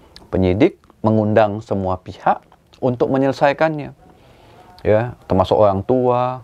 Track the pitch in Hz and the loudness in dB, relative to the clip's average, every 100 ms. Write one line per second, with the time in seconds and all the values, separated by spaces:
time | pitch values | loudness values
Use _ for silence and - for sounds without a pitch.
0 | - - - 90 92 95 165 - - _ | -20 -20 -6 0 0 2 0 0 -18 _
1 | 110 110 107 110 104 107 - 101 92 92 | 0 0 2 2 2 -2 -6 -4 -4 -6
2 | - - 175 214 - _ _ _ 127 123 | -10 -4 -4 -4 -8 _ _ _ -4 -2
3 | 156 135 135 127 147 139 160 151 131 - | -2 0 -2 0 0 0 -2 -2 -12 -18
4 | - _ - - - - - - - 107 | -20 _ -20 -20 -20 -20 -20 -6 0 0
5 | 123 - - 92 92 - 104 95 95 127 | 0 -10 -2 0 2 4 2 2 -2 0
6 | 123 123 123 127 | 2 0 -2 -8